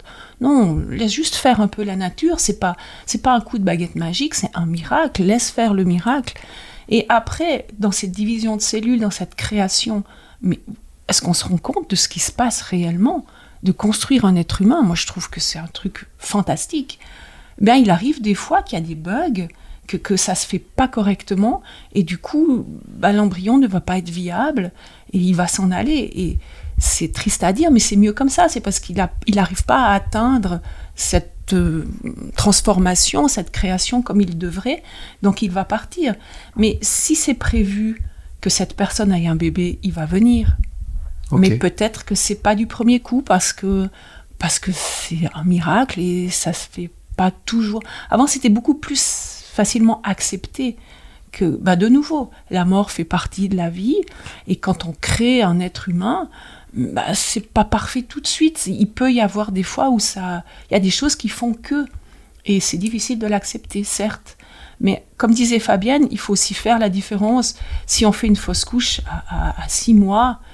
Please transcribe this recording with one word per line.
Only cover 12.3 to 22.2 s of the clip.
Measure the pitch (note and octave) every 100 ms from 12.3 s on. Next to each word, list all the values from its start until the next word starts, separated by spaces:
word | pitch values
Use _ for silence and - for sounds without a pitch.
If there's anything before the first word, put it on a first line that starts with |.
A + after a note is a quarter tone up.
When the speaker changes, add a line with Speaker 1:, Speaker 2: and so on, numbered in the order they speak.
Speaker 1:
passe | - A#3+ -
réellement ? | - F3+ F3 E3+ A#3+ E4+ - - - -
De | F#3
construire | - G#3 G#3+ - C4 G3+
un | F3+
être | E3 -
humain, | G3 E4
moi | G#3 E3+
je | -
trouve | - -
que | -
c'est | - D#3
un | E3
truc | - G3 - - -
fantastique. | - G#3 F3+ - - D#4 C4 - - - - - - -
Ben, | G3+ C4
il | A3
arrive | E3+ A#3+ D4+
des | G#3+ G3
fois | - F4
qu'il | - F#3+
y |
a | E3
des | D#3+
bugs, | D#3+ A#3 F4 G3 E3+ - - - -
que, | F3+
que | - F#3+
ça | - F3+
se | -
fait | F3+
pas | - - C4
correctement, | A#3+ G3+ F#3+ - F#3+ G#3+ E4 - - -
et | G3+
du | E3
coup, | F3